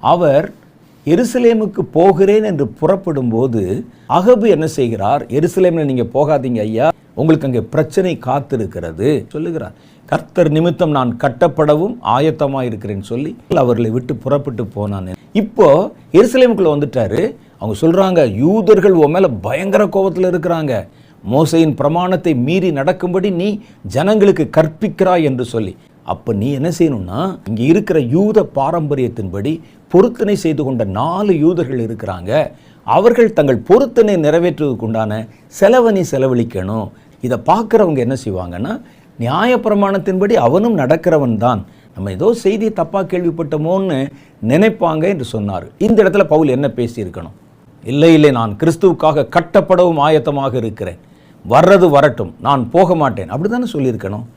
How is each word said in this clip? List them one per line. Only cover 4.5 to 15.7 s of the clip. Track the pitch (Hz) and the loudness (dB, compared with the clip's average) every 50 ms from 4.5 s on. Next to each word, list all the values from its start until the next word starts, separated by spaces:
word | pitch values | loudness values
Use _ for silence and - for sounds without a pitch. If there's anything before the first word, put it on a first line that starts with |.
| 196 | 2
என்ன | 151 160 160 - | 2 0 -4 -2
செய்கிறார்? | - 135 120 113 98 98 101 131 143 - - 113 135 | -2 -2 -2 -2 -2 -2 0 0 -2 -2 -2 -2 -2
"எருசலேம்ல | 151 170 - - 185 180 165 165 156 143 | -2 0 0 2 2 2 2 0 -2 -2
நீங்க | 131 123 117 120 - | -2 -2 -4 -2 0
போகாதீங்க | 131 147 147 156 143 123 127 123 113 104 | -2 0 2 0 -2 -2 -2 -4 -4 -4
ஐயா, | 110 110 110 127 156 170 _ _ _ _ - | -4 -2 0 0 0 -2 _ _ _ _ -4
உங்களுக்கு | 127 160 160 151 156 139 | 0 2 2 2 0 -2
அங்கே | 123 120 107 - - | -4 -4 -4 -2 -2
பிரச்சனை | 143 156 156 - - 185 185 165 - - | -2 -2 0 0 -2 0 0 -2 -4 -4
காத்திருக்கிறது" | 127 127 143 127 - - 120 107 87 76 90 82 82 80 80 101 139 151 127 - - - | -4 -4 -4 -4 -4 -6 -6 -6 -6 -8 -10 -10 -10 -8 -2 -2 0 0 -2 -4 -8 -10
சொல்லுகிறார். | 151 160 175 170 156 113 92 - _ _ _ _ _ _ - - | -8 -8 -6 -8 -8 -10 -12 -16 _ _ _ _ _ _ -6 -6
"கர்த்தர் | - - - - - 175 156 147 | -6 -6 -6 0 0 2 2 2
நிமித்தம் | 156 165 175 175 - 185 160 151 139 | 2 0 0 0 0 -2 0 0 0
நான் | 127 123 117 - - | -2 -2 -4 -2 -4
கட்டப்படவும் | 139 120 - 180 170 - - 156 151 151 147 170 208 247 - - - 110 | -4 0 2 0 0 2 0 2 2 2 0 0 -4 -6 -6 -4 -2 0
ஆயத்தமா | 127 143 160 156 156 156 139 135 135 127 123 | 0 0 0 0 0 -4 -4 -4 -4 -6 -6
இருக்கிறேன்னு" | 113 101 104 101 104 98 98 - 117 | -6 -8 -10 -10 -10 -10 -8 -8 -8
சொல்லி | 120 143 160 240 - - _ - 123 127 | -8 -8 -8 -10 -14 -8 _ 0 0 2
அவர்களை | 123 120 113 120 110 110 | 2 2 0 0 -2 -2
விட்டு | 127 123 131 147 110 - | -4 -4 -6 -10 -8 -4
புறப்பட்டு | 135 139 143 143 147 123 104 120 92 - | -2 -2 -2 -2 -6 -8 -8 -8 -8 -6
போனான். | 104 104 101 101 98 92 92 92 - _ - _ 202 208 | -8 -6 -6 -6 -8 -8 -10 -12 -14 _ -4 _ -2 -2
இப்போ | - - - 208 160 | -2 2 4 6 6